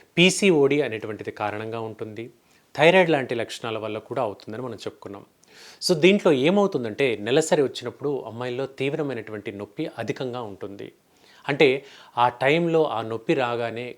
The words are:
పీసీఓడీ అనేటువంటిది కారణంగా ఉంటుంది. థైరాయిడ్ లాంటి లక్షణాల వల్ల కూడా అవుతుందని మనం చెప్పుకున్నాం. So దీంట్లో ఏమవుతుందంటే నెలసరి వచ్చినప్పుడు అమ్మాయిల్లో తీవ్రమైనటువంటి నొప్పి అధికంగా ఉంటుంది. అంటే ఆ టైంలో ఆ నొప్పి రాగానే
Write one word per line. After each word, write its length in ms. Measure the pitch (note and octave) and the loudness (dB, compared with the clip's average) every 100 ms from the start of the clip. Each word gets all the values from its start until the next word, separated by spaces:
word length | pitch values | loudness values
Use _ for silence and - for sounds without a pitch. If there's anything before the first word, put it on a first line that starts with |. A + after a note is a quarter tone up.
| _ - | _ 4
పీసీఓడీ 600 | F3+ F3+ G3+ D#3+ C#3 C#3+ | 4 6 4 6 4 2
అనేటువంటిది 500 | C3 A2 G#2+ G#2 G#2+ | 0 -4 -8 -10 -10
కారణంగా 500 | - G#2 G#2 A2 A2+ | -6 -6 -6 -8 -8
ఉంటుంది. 500 | A2 G#2+ A2 G#2+ A#2 _ _ _ _ - | -8 -10 -12 -12 -16 _ _ _ _ 4
థైరాయిడ్ 340 | D#3+ F#3 E3+ | 6 6 6
లాంటి 240 | D3 B2 | 2 0
లక్షణాల 440 | A#2 G#2+ - A#2 A2 | -4 -4 -6 -6 -6
వల్ల 200 | G#2+ G#2+ | -6 -8
కూడా 240 | - B2+ | -6 -4
అవుతుందని 400 | A2+ G2 - A2 | -4 -6 -12 -10
మనం 120 | B2+ | -10
చెప్పుకున్నాం. 500 | G2+ - - G#2 G2+ - _ _ - - - - | -10 -12 -14 -16 -16 -18 _ _ -20 -20 -6 -2
So 60 | |
దీంట్లో 380 | E3+ E3+ G3+ F#3+ | 4 4 4 4
ఏమవుతుందంటే 840 | C3+ D3 G3+ G3 D3 A#2 G2+ C#3 G#2 | 4 4 4 2 0 -4 0 0 0
నెలసరి 460 | G#2 C#3+ D#3+ E3 | 0 2 2 2
వచ్చినప్పుడు 640 | C3 - A#2+ - C#3 C3+ A2+ | 0 -2 -10 -8 -6 -6 -8
అమ్మాయిల్లో 400 | A2+ B2 B2 C3 | -8 -6 -6 -8
తీవ్రమైనటువంటి 880 | - C3+ D#3+ C#3+ A#2+ G#2 G#2+ A2 | -6 -4 -4 -6 -6 -10 -12 -10
నొప్పి 380 | G2+ G2+ - D#3+ - | -10 -12 -10 -10 -8
అధికంగా 440 | A2 - C3 B2 | -8 -8 -8 -8
ఉంటుంది. 500 | A2 F#2+ G2+ G2+ - - _ _ _ _ - | -10 -12 -14 -14 -16 -20 _ _ _ _ -2
అంటే 360 | C#3+ D3 C3+ - - - - | 4 4 4 -4 -20 -6 2
ఆ 100 | B2 | 2
టైంలో 580 | - C3 E3 E3+ E3 D3+ | 2 2 2 2 2 2
ఆ 160 | A2+ | 0
నొప్పి 320 | A2 A2+ - | -4 -4 -2
రాగానే 600 | B2+ A#2+ A#2+ A#2 A2 B2 | 0 0 -2 -4 -6 -10